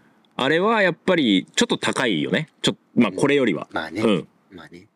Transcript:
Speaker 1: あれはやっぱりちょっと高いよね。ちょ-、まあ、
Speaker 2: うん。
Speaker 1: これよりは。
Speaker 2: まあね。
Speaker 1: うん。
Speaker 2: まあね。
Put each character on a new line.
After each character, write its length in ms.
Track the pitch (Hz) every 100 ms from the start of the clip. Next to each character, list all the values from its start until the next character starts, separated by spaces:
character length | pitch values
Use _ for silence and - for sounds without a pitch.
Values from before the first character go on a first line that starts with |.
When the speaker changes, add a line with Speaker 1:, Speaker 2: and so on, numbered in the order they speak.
| _ _ _ -
Speaker 1:
あ 120 | 131
れ 120 | 160
は 220 | 208 226
や 80 | 185
っ 40 |
ぱ 220 | 160 - 175
り 300 | 120 92 - -
ち 60 |
ょ 20 |
っ 20 | 240
と 120 | -
高 280 | - 110 127
い 160 | 82
よ 80 | 69
ね。 180 | 120 156 _
ち 60 | -
ょ-、 80 | - _
ま 120 | - 107
あ、 20 |
Speaker 2:
う 40 |
ん。 40 | 92
Speaker 1:
こ 100 | 139
れ 80 |
よ 100 | 143
り 100 | 117
は。 120 | 71 -
Speaker 2:
ま 140 | 85 78
あ 40 |
ね。 120 | 95
Speaker 1:
う 40 | 110
ん。 200 | 90 76 _ _
Speaker 2:
ま 120 | 90
あ 40 | -
ね。 200 | 87 98